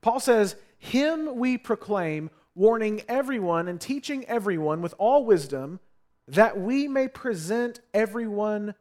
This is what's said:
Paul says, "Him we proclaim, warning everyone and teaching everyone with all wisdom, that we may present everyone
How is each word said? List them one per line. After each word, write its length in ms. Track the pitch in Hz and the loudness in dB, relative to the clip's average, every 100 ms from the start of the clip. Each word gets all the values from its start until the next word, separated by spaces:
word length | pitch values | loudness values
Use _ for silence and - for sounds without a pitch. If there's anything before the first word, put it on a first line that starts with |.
Paul 180 | 226 247 | 0 0
says, 360 | 262 233 202 - - _ | 4 4 4 -2 -20 _
"Him 600 | - 247 294 320 311 254 | -2 0 2 0 -4 -2
we 180 | 254 247 | -2 -2
proclaim, 720 | - 220 - 208 170 156 156 _ _ | -2 -4 -2 -2 -2 -4 -8 _ _
warning 460 | - 208 226 214 214 - | 4 4 4 0 -4 -4
everyone 580 | 247 269 254 180 170 175 | -2 -2 -2 0 0 -2
and 140 | 175 | -6
teaching 460 | - 277 - 277 247 | -6 -6 -6 -8 -4
everyone 560 | 233 202 175 151 156 | -2 0 0 0 -2
with 120 | 170 - | -4 0
all 260 | 208 285 | 4 4
wisdom, 560 | 240 190 139 135 135 180 _ _ _ _ - | 6 2 2 -8 -8 -14 _ _ _ _ -4
that 320 | 139 220 - | 4 4 4
we 260 | 190 269 285 | -2 -2 0
may 220 | 269 262 | 0 -2
present 720 | - 262 196 156 226 240 240 _ | -4 -6 -6 -4 -2 -4 -6 _
everyone 800 | 202 220 214 226 208 214 214 208 196 | 0 0 -2 -4 -2 -2 -2 -6 -10